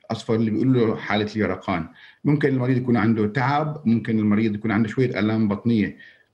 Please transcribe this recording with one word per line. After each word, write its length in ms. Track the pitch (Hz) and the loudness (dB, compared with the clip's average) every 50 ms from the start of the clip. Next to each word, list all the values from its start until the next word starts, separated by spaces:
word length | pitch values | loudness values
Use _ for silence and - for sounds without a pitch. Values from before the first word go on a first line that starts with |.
| _ - | _ -8
أصفر، 240 | 113 - - - 113 | -8 -6 -4 -2 -2
اللي 160 | 113 113 107 | 0 0 0
بيقولوا 360 | 107 - 120 131 131 123 113 | 0 0 2 2 2 2 2
له 80 | 110 - | 0 0
حالة 320 | - - - 101 107 104 104 - | -2 -4 -4 -2 -2 -2 -2 -2
اليرقان. 520 | 110 101 90 92 - - - 95 82 80 - - - - - - _ - | -2 -2 -2 -2 -4 -4 -4 -4 -4 -4 -8 -12 -20 -20 -20 -16 _ -2
ممكن 260 | 147 151 - 151 139 | 0 0 2 2 0
المريض 280 | 131 127 123 127 135 | 0 0 0 0 0
يكون 200 | 123 127 123 117 | 0 0 0 2
عنده 300 | 117 101 113 113 113 107 | 2 2 2 2 2 0
تعب، 540 | 104 104 139 123 135 143 147 156 151 147 - - | 0 0 0 0 0 0 0 0 -2 -6 -4 0
ممكن 340 | 113 117 113 107 120 110 110 | 0 0 0 0 -2 -2 0
المريض 360 | 107 107 104 104 113 110 104 | 2 2 2 2 2 0 -2
يكون 160 | 104 - 113 | -2 -2 0
عنده 180 | 98 107 113 104 | 0 0 0 0
شوية 300 | - 131 127 - - 92 | 0 0 0 0 0 0
آلام 280 | 107 104 107 110 110 | 0 0 0 0 0
بطنية، 500 | 101 98 98 - 120 117 107 98 82 - - - - - _ _ _ | 0 0 -2 0 0 2 2 2 0 -4 -8 -18 -20 -20 _ _ _